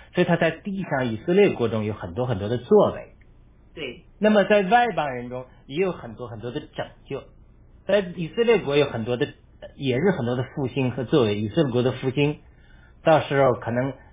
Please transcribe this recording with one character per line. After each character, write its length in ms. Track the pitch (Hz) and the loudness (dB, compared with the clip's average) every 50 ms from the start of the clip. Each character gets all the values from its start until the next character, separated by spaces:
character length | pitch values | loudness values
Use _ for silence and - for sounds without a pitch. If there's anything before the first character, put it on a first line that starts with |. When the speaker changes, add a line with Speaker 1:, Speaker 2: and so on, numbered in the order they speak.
| - - - | -20 -6 -2
Speaker 1:
所 60 | 180 | 0
以 40 | 180 | 2
他 120 | 175 170 156 | 2 2 2
在 140 | 170 165 | 2 0
地 300 | 160 - - 202 190 196 175 | -2 -4 -8 -10 -8 -8 -6
上 280 | - 156 135 127 120 | -4 -4 -2 -2 -2
以 60 | 110 107 | -4 -6
色 160 | - 175 175 | -4 0 4
列 160 | 196 208 160 | 4 4 4
国 180 | 113 - 120 110 | 4 2 -2 -2
中 160 | 113 110 107 | -2 -2 -4
有 100 | 107 104 | -4 -6
很 200 | - - 95 85 | -6 -10 -10 -6
多 120 | 110 127 | -6 -4
很 140 | 123 117 95 | -4 -4 -4
多 80 | 101 107 | -4 -4
的 100 | 120 120 | -4 -4
作 340 | - - 208 208 165 - | 0 2 4 4 4 4
为。 180 | - - - - - - - - - - - - _ _ _ _ - | 0 -4 -12 -16 -20 -20 -20 -20 -20 -20 -20 -20 _ _ _ _ -18
Speaker 2:
对。 300 | 170 151 127 113 - - - - - | -14 -12 -12 -12 -14 -18 -20 -6 0
Speaker 1:
那 100 | 202 214 | 2 4
么 160 | 214 208 190 | 6 6 4
在 160 | 185 214 208 | 6 4 2
外 280 | 196 180 226 240 240 233 185 | 4 4 4 4 4 2 0
邦 200 | 160 151 143 127 | -2 -2 -4 -4
人 160 | 123 120 123 | -6 -8 -8
中 180 | 123 127 127 - - - - | -10 -12 -12 -14 -18 -20 -18
也 160 | - 135 160 | -8 -4 -2
有 100 | 196 185 | -2 -2
很 240 | 170 - - 120 107 | -2 -6 -10 -14 -14
多 140 | 98 123 113 | -12 -12 -12
很 100 | 113 107 | -12 -12
多 120 | 110 123 | -10 -10
的 100 | 123 151 | -8 -10
拯 260 | 151 - - - - - - - - | -10 -10 -10 -10 -10 -10 -12 -16 -12
救， 180 | - 139 127 - - - - - - - - - - - - - | -10 -10 -10 -10 -12 -20 -20 -20 -20 -20 -20 -20 -20 -20 -12 -4
在 140 | - 190 208 | 0 0 0
以 300 | 196 180 170 185 165 151 | 0 -2 -6 -8 -8 -6
色 120 | - 233 233 | -2 0 2
列 160 | 233 226 190 | 4 4 2
国 180 | 131 139 139 147 | 2 2 2 2
有 80 | 143 | 2
很 180 | - - 117 110 | 2 0 -4 -4
多 140 | 117 123 120 | -4 -2 -2
的， 100 | 143 - - - _ _ - _ - - - | -2 -4 -6 -8 _ _ -20 _ -20 -20 -12
也 240 | - 143 131 120 127 | -6 -4 -2 0 2
是 120 | 165 202 | 2 2
很 140 | 180 175 123 | 0 0 -2
多 120 | 117 123 123 | -2 -2 -2
的 60 | 117 - - | -4 -6 -6
复 120 | 156 139 123 | -6 -6 -4
兴 220 | - 139 131 123 | -2 -2 -2 -2
和 120 | 120 135 131 | -2 -4 -2
作 220 | 110 - 151 120 | 0 2 4 4
为。 120 | 104 104 104 | 2 2 0
以 120 | 110 107 | -4 -2
色 140 | - 170 156 | 0 0 0
列 80 | 131 110 | 2 2
国 100 | 123 120 | 0 0
的 80 | 131 | 0
复 180 | 127 123 - 131 | 0 -2 -4 -4
兴， 280 | 123 147 143 147 151 - - - _ _ _ _ - - - - _ _ - | 0 0 0 0 0 -4 -10 -20 _ _ _ _ -20 -20 -20 -20 _ _ 2
到 160 | 165 160 143 | 4 4 4
时 160 | - - 147 139 | 4 2 2 4
候 100 | 139 131 117 | 4 4 4
可 160 | - - 120 | 2 -2 -4
能 200 | 117 123 131 139 131 - - - | -2 -2 -2 -2 -4 -8 -14 -10